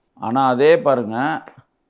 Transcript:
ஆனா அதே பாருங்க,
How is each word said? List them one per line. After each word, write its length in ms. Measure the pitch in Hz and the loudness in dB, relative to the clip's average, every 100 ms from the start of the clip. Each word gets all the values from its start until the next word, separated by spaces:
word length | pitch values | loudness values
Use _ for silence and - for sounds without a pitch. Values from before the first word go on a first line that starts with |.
| _ | _
ஆனா 280 | _ 107 123 131 | _ -4 -2 0
அதே 260 | 123 147 165 | 2 4 4
பாருங்க, 360 | 143 131 107 113 143 156 - - _ _ | 2 -2 -2 -4 -6 -6 -12 -20 _ _